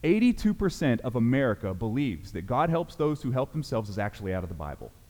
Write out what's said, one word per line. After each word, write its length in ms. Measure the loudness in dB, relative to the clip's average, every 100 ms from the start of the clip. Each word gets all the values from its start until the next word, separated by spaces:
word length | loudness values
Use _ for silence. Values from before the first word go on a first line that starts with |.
| 4
Eighty-two 480 | 6 4 4 0
percent 480 | 2 -2 2 2 2
of 160 | 0 2
America 560 | 4 4 2 2 -2
believes 580 | -4 -2 0 -2 -4 -8
that 120 | -8
God 260 | -2 0 2
helps 260 | 0 -2 -2
those 260 | 0 0
who 100 | -2
help 200 | -2 -2
themselves 380 | -4 -2 -4 -2
is 100 | -4
actually 340 | -4 -4 -4
out 100 | -2
of 60 | -4
the 60 | -8
Bible. 340 | -8 -10 -14 -18